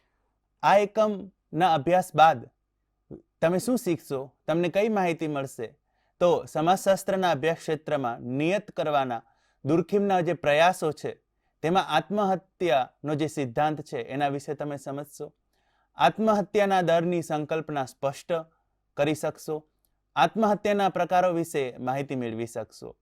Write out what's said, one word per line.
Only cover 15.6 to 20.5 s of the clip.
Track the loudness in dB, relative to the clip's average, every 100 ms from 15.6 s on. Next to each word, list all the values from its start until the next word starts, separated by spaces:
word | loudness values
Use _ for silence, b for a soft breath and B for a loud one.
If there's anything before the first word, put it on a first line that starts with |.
| _ _ _ 0
આત્મહત્યાના | 0 2 0 0 0 0 2 2
દરની | 4 2 2 -4
સંકલ્પના | -4 -6 -4 -6 -4 -6 -8
સ્પષ્ટ | -4 -6 -6 -6 -6 -6 _ _ _ _ -2
કરી | 0 0
શકશો. | -4 -6 -8 -10 -10 _ _ _ _ 0
આત્મહત્યાના | 0 2 0